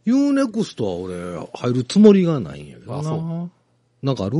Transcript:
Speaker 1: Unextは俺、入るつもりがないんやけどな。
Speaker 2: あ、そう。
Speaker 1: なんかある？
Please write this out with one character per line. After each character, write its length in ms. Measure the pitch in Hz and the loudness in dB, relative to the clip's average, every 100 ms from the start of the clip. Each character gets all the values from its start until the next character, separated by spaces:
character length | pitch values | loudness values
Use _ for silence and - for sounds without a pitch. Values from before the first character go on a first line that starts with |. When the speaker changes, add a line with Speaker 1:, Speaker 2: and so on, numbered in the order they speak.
| 214 | 0
Speaker 1:
Unext 760 | 269 285 277 269 208 185 - | 2 2 2 0 -2 -6 -4
は 80 | 104 87 | -4 -4
俺、 500 | 92 90 87 85 87 - | -6 -8 -8 -10 -12 -6
入 180 | 123 123 | -2 -2
る 40 | |
つ 140 | 123 196 | 0 6
も 160 | 214 | 8
り 120 | 196 170 | 8 4
が 140 | 147 | -2
な 160 | 87 - | -6 -12
い 60 | |
ん 60 | 147 | -16
や 100 | - | -18
け 80 | - | -12
ど 60 | |
な。 60 | 131 | -8
Speaker 2:
あ、 40 | |
そ 460 | 156 160 165 165 175 | -6 -6 -6 -8 -10
う。 540 | - _ _ _ _ 135 | -14 _ _ _ _ -4
Speaker 1:
な 80 | |
ん 20 | 127 | -2
か 100 | |
あ 40 | |
る？ 80 | 95 | -2